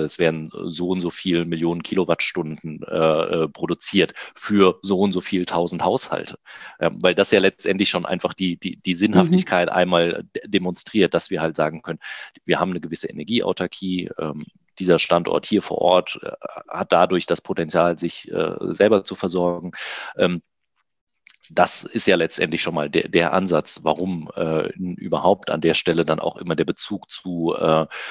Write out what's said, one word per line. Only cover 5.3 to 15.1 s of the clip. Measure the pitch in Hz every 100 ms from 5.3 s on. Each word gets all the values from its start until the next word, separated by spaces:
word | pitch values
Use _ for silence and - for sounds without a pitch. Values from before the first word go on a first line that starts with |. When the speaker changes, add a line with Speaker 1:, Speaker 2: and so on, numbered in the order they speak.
| 92 87
Speaker 1:
tausend | 85 87 87
Haushalte. | 87 127 - - - - - - - -
Ähm, | 85 92
weil | 90 90
das | 98
ja | 101
letztendlich | 95 - 95 95 98
schon | 90 85
einfach | 90 87 -
die, | 92 85
die, | 92 -
die | 95 85
Sinnhaftigkeit | 107 180 170 185 185 92 87
Speaker 2:
Mhm. | 92
Speaker 1:
einmal | 90 87 85 - - -
de-, | -
demonstriert, | 98 90 87 - 107 87 85
dass | -
wir | 85
halt | 80 80
sagen | 78 80
können, | - 80 - - - -
wir | - 76
haben | 90
eine | 87
gewisse | 80 - -
Energieautarkie, | 76 76 117 92 - 90 - 95 90 - -
ähm, | 80 73 - _ _ -
dieser | 90 82
Standort | -